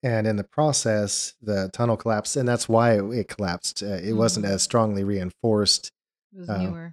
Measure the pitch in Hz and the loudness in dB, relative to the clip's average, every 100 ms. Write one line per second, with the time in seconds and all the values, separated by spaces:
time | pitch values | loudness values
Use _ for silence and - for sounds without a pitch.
0 | 135 113 110 107 98 - 151 139 117 107 | 0 0 0 -2 -4 0 0 2 2 0
1 | 101 - - - 110 98 95 - 120 110 | 0 -4 -6 -10 -4 -2 -2 0 0 0
2 | 117 107 - - 123 120 - 113 117 107 | 0 -2 -2 -2 0 0 4 4 6 4
3 | 98 120 98 - 98 87 - - 101 95 | 2 -4 -6 -4 -4 -4 -6 -8 -8 -6
4 | 92 110 113 110 101 98 - 120 110 101 | -4 2 2 2 -2 -2 0 2 2 0
5 | 98 101 90 - 117 107 98 - - _ | -2 -2 -4 -4 0 2 2 0 -2 _
6 | _ _ _ 190 180 98 90 170 170 | _ _ _ -18 -6 -4 -2 -6 -8